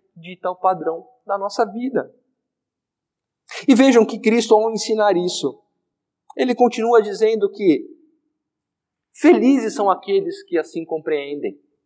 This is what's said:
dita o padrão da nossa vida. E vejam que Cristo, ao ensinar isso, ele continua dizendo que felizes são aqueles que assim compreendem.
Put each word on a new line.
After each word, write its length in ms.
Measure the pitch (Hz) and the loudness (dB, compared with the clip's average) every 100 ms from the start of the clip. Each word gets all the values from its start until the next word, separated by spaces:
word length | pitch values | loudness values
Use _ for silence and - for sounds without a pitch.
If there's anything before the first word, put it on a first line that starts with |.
| _ 165 | _ -20
dita 340 | 170 180 185 | -20 -10 -10
o 60 | 180 | -4
padrão 520 | 185 175 160 165 - _ - | -2 -2 -4 -8 -12 _ -10
da 120 | 196 | -8
nossa 280 | 202 - 214 | -6 -4 -4
vida. 480 | 214 262 208 - _ _ _ _ _ _ _ _ _ _ _ _ _ _ - - | -4 -6 -6 -6 _ _ _ _ _ _ _ _ _ _ _ _ _ _ -4 2
E 80 | 233 | 6
vejam 300 | 269 233 214 | 6 6 2
que 120 | 214 | 0
Cristo, 380 | 220 233 233 214 | 0 0 4 2
ao 160 | 226 | 2
ensinar 460 | 214 - 214 208 175 | -4 -4 0 2 2
isso, 440 | 180 - 139 - _ _ _ _ _ _ _ - | -2 -4 -6 -8 _ _ _ _ _ _ _ -4
ele 180 | 254 240 | -2 2
continua 460 | 240 226 226 233 | 0 2 2 2
dizendo 500 | 208 196 220 220 196 | 2 -2 0 0 -2
que 340 | - 190 131 - - _ _ _ _ _ _ _ _ _ _ _ | 0 0 0 -4 -20 _ _ _ _ _ _ _ _ _ _ _
felizes 600 | - 302 226 247 277 220 - | 0 4 4 4 2 0 -2
são 140 | 202 | -2
aqueles 520 | 185 196 196 170 - | -2 -2 -2 -2 -8
que 140 | - 170 | -6 -4
assim 280 | 160 170 165 | -4 -10 -8
compreendem. 720 | 160 165 151 143 147 113 95 _ _ | -8 -4 -6 -6 -8 -8 -10 _ _